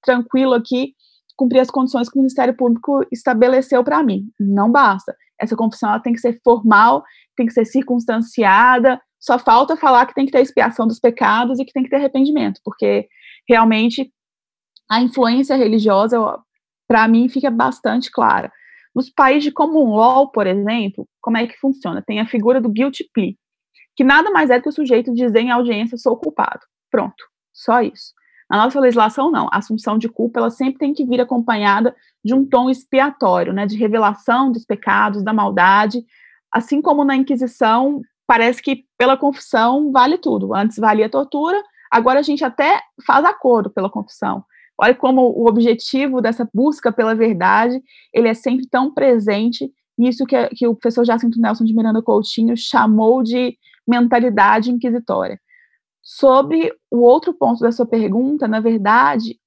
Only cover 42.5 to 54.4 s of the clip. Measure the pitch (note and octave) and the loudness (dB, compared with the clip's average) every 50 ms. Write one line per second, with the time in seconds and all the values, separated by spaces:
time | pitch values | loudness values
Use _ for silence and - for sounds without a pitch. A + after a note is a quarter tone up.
42.5 | - - C#4 D#4 G4 - - _ _ - - - - C4+ D4+ F4 - - - C4 | -2 -2 0 2 0 0 -2 _ _ -10 -2 0 2 2 2 2 -2 0 0 2
43.5 | A#3+ A3+ G3+ G3 - G3 F#3 G3+ - G#3+ G3+ _ - - - F#3+ - G3 - _ | 2 2 0 -4 -6 -6 -6 -6 -8 -10 -14 _ -12 -8 -8 -8 -8 -8 -12 _
44.5 | _ _ _ _ _ - - A3+ C4 C4 - C4 C4 C4 B3+ A#3+ - - A3+ A#3 | _ _ _ _ _ 0 2 2 2 2 0 0 2 2 2 2 0 2 0 2
45.5 | G#3+ A#3+ A#3 A#3 A3+ A3+ - - - C4 C#4 C#4 C4 B3 A3+ A3 A#3 A#3 A#3+ A3+ | 2 2 2 2 0 -2 -4 -6 -4 -2 -2 -2 -2 -2 -2 -4 -4 -4 -8 -6
46.5 | - G3 B3+ D4+ D4 - - A#3+ A3 - A3 A3 A3+ A3 A3+ A3+ G#3+ E3+ F3+ F#3 | -2 -2 0 0 -2 -2 -4 -4 -2 0 -2 -2 0 0 0 0 0 0 0 2
47.5 | G3 G#3 A3+ B3 B3 C4 C4 _ _ _ _ _ - - A#3 A3+ A3+ A#3 - C4+ | 2 2 2 0 -2 -6 _ _ _ _ _ _ -2 0 0 0 -2 -2 -4 -4
48.5 | B3 C4 C4 - - B3+ C4 D4+ C#4+ - - C4+ B3 A3+ G3+ G#3+ G3+ G3+ A3 A#3+ | -4 -4 -4 -2 -2 -2 -2 -2 -2 0 2 2 2 2 0 -2 -2 -2 -2 -4
49.5 | A#3 - C4+ C4+ _ _ _ _ _ - A#3 B3 A#3 - C4+ B3 C#4 B3 A#3+ A#3 | -4 -6 -10 -12 _ _ _ _ _ 0 0 0 0 -2 -4 -2 0 -2 -2 -2
50.5 | - - B3 A#3 A#3 - - A#3+ A#3 B3 A#3+ A#3 A3+ A#3 B3 A#3 A3+ A#3 A3+ G#3+ | -4 -2 -2 -2 -2 -2 -4 -4 0 0 0 0 0 0 0 -2 -2 0 -2 -2
51.5 | G#3+ A3+ A3+ A3 A3 A3+ A3 A3+ G#3+ A3+ A3+ - G#3+ G#3 G#3 - - - A3+ A3+ | 0 -2 -2 0 0 0 0 0 0 -2 0 0 0 0 0 -2 -4 -2 0 0
52.5 | A#3 A#3 - - - - - G#3+ G#3+ G#3+ A3 A3 B3 C4 B3 A3+ A#3 B3 B3+ B3 | -2 -4 -6 -2 0 0 2 2 2 2 4 2 2 2 0 -2 -2 -2 -2 -4
53.5 | A#3+ _ _ _ _ _ _ - A#3+ A#3+ A#3+ A#3 B3+ A#3+ A#3+ B3 G#3 G#3 | -6 _ _ _ _ _ _ -2 0 0 2 2 2 2 0 0 2 2